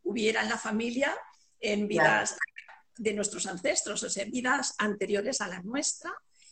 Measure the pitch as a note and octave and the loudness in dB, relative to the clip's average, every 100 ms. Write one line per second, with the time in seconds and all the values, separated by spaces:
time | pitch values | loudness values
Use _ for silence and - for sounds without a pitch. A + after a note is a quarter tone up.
0 | F4 G#3+ G#3+ A3 G#3+ A3 A3 G#3+ A#3 A#3+ | -4 0 2 2 0 -2 0 0 0 0
1 | C#4+ G#4+ - - _ _ G#3 G#3 G#3 F3+ | 0 0 -8 -20 _ _ -2 0 2 6
2 | D#3 G#2+ G#2 - - - - - _ - | 6 6 2 -2 -6 -8 -18 -20 _ -6
3 | G#3+ G#3 G3 G#3+ F#3+ F#3 C#4 F4 A3+ G3+ | -2 0 -2 -2 -6 -2 0 0 -2 -4
4 | - F#3+ G3+ B3 B3 C#4 B3+ - G#3 G3+ | -4 -4 -4 0 2 2 0 0 0 0
5 | F#3+ G3+ G#3+ C4 G3+ F#3 F#3 C4+ - - | 0 0 0 -2 -4 -6 -4 -2 -2 -4
6 | E4+ G#4 - _ - | -6 -10 -14 _ -20